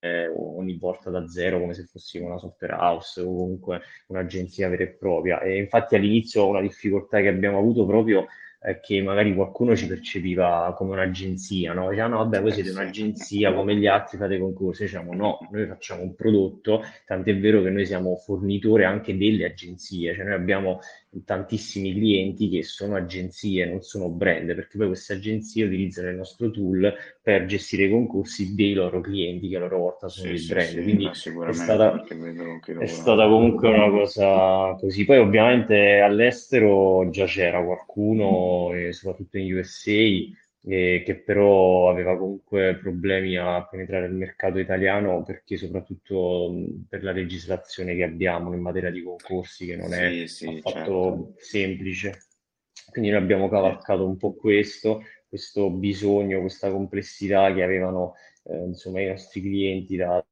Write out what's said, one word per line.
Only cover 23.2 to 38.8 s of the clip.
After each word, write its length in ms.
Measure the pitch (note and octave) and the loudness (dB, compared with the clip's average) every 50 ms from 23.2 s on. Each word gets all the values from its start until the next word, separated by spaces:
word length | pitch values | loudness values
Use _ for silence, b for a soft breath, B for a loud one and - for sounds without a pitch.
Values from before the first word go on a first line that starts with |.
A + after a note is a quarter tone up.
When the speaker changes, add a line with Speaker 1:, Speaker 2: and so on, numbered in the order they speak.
| F#2 F#2 F#2 - - G#2 F#2+ F#2 F2+ | -10 -10 -12 -8 -6 -4 -2 -2 -2
Speaker 1:
non 160 | F2 F2 F#2+ | -2 -4 -8
sono 280 | - - - G2+ F#2 F2 | -10 -10 -10 -8 -6 -6
brand, 440 | E2+ E2+ G2 F#2 E2+ D#2+ E2+ E2+ E2+ | -4 0 0 0 0 0 -2 -6 -6
perché 240 | F2 E2+ _ _ G2+ | -8 -8 _ _ -2
poi 100 | G#2+ G2 | -2 -2
queste 260 | F#2 F2+ - - G#2 | -2 -4 -6 -10 -10
agenzie 520 | F#2+ G2+ G#2+ A2 A2 G#2+ - - A2+ A2 | -8 -6 -6 -6 -6 -6 -6 -4 -2 -2
utilizzano 440 | G2+ F#2 F#2 G2 F#2 F2+ F2+ F2+ F2+ | 0 0 -2 -4 -4 -6 -8 -8 -8
il 60 | F2+ F#2 | -8 -8
nostro 340 | F#2 - - _ A#2+ A2+ | -12 -14 -10 _ -6 -4
tool 420 | G#2+ G#2 G2 F2+ F#2+ F#2 F#2 G#2 G2+ B B B B B | -4 -4 -2 -2 0 2 2 2 0 B B B B B
per 240 | _ - G#2 F#2+ F2+ | _ 2 2 2 2
gestire 400 | F#2 G2 G2 - - - F#2 G2 | 0 -4 -6 -6 -4 0 2 2
i 40 | G2 | 4
concorsi 640 | G#2 A#2 B2 - - F#2+ G2 - - - G2+ F#2 G2+ | 4 2 0 0 -2 -4 -4 -6 -6 -6 -6 -4 0
dei 180 | G2 G#2+ G2+ G2+ | 0 2 2 2
loro 280 | F#2+ F#2 F2+ F2 F2+ | 0 0 0 -2 -4
clienti, 460 | F2 G2+ G2+ G2 F2+ E2+ F2+ F2+ - F#2 | -6 -4 -4 -4 -4 -4 -6 -8 -8 -6
che 60 | F#2 F#2 | -6 -6
a 20 | |
loro 200 | F2 F#2 F#2+ F#2 | -4 -4 -2 -2
volta 300 | F2 F2+ - - - F#2 | -2 -2 -4 -6 -12 -14
sono 180 | F#2 F#2+ F#2 F2+ | -14 -10 -8 -6
Speaker 2:
Sì, 20 | |
Speaker 1:
dei 100 | F2+ F2 | -6 -6
Speaker 2:
sì, 200 | D#2+ E2 F2 F#2 | -4 -4 0 0
Speaker 1:
brand. 220 | F2 E2 E2+ E2 | 0 -2 -2 -4
Speaker 2:
sì, 0 | F2 | -2
Speaker 1:
Quindi 220 | G2+ G#2+ G2+ G2 | 2 2 2 2
Speaker 2:
ma 80 | F2+ - - - - E2 E2+ | 0 -4 -8 -12 -10 -8 -8
Speaker 1:
è 120 | E2+ E2 | -6 -4
Speaker 2:
sicuramente, 0 | - | -4
Speaker 1:
stata, 380 | E2+ F2 - A2 G#2+ A2 G#2+ | -4 0 0 4 6 6 4
Speaker 2:
perché 240 | - - - - - | 4 0 -6 -10 -12
vedo 440 | E2 E2 E2+ E2 E2+ E2+ E2+ E2 E2 | -12 -12 -12 -10 -10 -10 -10 -12 -14
che 140 | - - D#2+ | -12 -12 -8
Speaker 1:
è 100 | E2 - | -6 -6
Speaker 2:
loro 20 | E2 | -6
Speaker 1:
stata 400 | E2 E2 - B2 A2+ G#2+ A2 G#2+ | -6 -2 2 4 6 6 8 8
comunque 420 | A2 A2 A#2 A#2 - A2 - A#2 | 8 8 6 6 4 4 4 4
una 200 | A2 G#2+ G#2 G#2 | 6 6 6 6
cosa 840 | G2 G2+ G2+ G2+ - - G2 G2 F#2+ F#2+ F#2 F#2+ F#2+ F#2+ F#2+ F#2+ F#2+ F#2+ | 4 4 2 0 2 2 4 4 6 6 6 4 4 2 2 0 -2 -2
così. 260 | - G2 F2+ G2 G2+ | -4 -4 -2 -2 4
Poi 120 | - C#3 C3 | 6 8 8
ovviamente 840 | A#2 G2 G2+ A2 G#2+ A#2+ B2 B2 G#2+ - A2 G#2 G2+ G2+ G2+ G2+ | 8 8 6 6 6 6 6 4 4 4 4 6 6 8 8 8
all'estero 1080 | G2+ G2+ G2+ G#2 A#2 B2 A#2+ - - - - B2+ A2 G#2 G2+ G2 F#2+ F#2+ F#2 F#2 F#2+ F2+ | 8 6 6 6 4 4 2 0 -6 0 2 4 6 6 6 6 6 6 4 4 2 2
già 160 | E2 G2 G2 | 0 -2 -2
c'era 380 | F2+ - F#2+ F#2 F2 F2 F2+ F2 | -2 0 0 0 0 0 0 -2
qualcuno, 1080 | F2 F2+ F2+ - _ - G#2 G#2 G#2+ A2 A2 G#2 G2 F#2+ F#2 F2+ F2+ F2+ F2+ F2 F2 F2 | -2 -4 -6 -8 _ -6 -2 0 0 2 2 2 2 2 2 2 2 0 0 0 -2 -4
e 200 | F2+ | -4